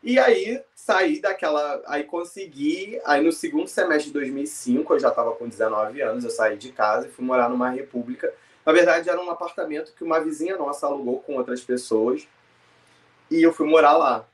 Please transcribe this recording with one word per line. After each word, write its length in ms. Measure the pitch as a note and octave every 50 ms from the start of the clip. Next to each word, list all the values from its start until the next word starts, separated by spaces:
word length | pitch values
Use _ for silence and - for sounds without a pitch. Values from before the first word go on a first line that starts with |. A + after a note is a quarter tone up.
| -
E 140 | A#3 B3 C4
aí, 440 | C4 B3+ A3+ F#3+ F#3+ G#3+ A#3+ C4+ - _ _
saí 440 | - - - G#3+ F#3 F#3+ E3+ D3+ D3+
daquela, 640 | - G3 F#3 - - D#3+ D3+ D3 D3 D3 C#3+ C3 -
aí 180 | - C#3 D3+ D3
consegui, 960 | D3+ - E3+ F3 E3+ - G3 G3 F#3 C3+ C3+ C#3+ D3+ E3 F3+ F#3+ G#3 A3+ - -
aí 180 | - D3 C#3+ D3+
no 80 | E3 D#3+
segundo 360 | - - D#3+ C#3+ D3+ F3 -
semestre 400 | - - F#3+ F3 D#3 D3+ D3 D3
de 40 | C#3
dois 160 | D3 C#3 C3
mil 140 | C3+ C#3 C#3+
e 20 |
cinco, 460 | D3+ - - - B2+ B2 C#3 D#3 - E3+
eu 80 | D3
já 100 | - B2
tava 220 | A#2 - A#2 A#2 A2+
com 140 | - A#2+ A#2+
dezenove 540 | A2 - A2 A2 A2 G#2+ G#2+ G#2+ A#2 C#3+ C3+
anos, 200 | A2+ A2 B2 A#2+
eu 60 | A#2
saí 280 | A2+ - A2+ G#2+ G#2 G#2
de 120 | - B2+ -
casa 340 | - A2 G#2+ G#2+ A#2 A#2+
e 40 | -
fui 140 | - - B2+
morar 240 | B2+ B2+ B2+ A#2+ A#2+
numa 220 | B2 B2 B2 B2+
república. 640 | B2+ C3 - - - B2 A#2 A#2+ B2+ - - A#2+ - - _ _ _ _ _
Na 60 | D#3 D#3
verdade, 360 | F3 F3 E3+ E3 E3+ D#3+ F3
era 100 | F3 E3+
um 120 | F3+ F3
apartamento 640 | E3+ E3+ F3 E3+ - - F3 D#3 D3+ D3 D#3+ - _
que 80 | _ E3+
uma 160 | E3 D#3+ E3
vizinha 380 | D#3 D#3+ D3+ C#3+ D#3 F3 F#3+ F#3
nossa 280 | D3 C#3 C#3+ - -
alugou 340 | C#3+ C#3 C#3+ B2+ A#2+ B2 C3
com 160 | - - C#3+
outras 260 | C3 B2 B2 B2 B2 -
pessoas. 640 | _ B2 B2 B2 - A2+ A2 A2 A#2 B2+ - - _ _ _ _ _ _ _ _ _ _ _ _ _ _ _ _ _ _ _ _ _
E 120 | D#3 E3 E3
eu 80 | E3 E3
fui 140 | - D#3
morar 300 | D3+ D#3+ D#3+ D3+ C#3+ D3+
lá. 300 | D#3+ D#3 C3+ A#2+ A2 - _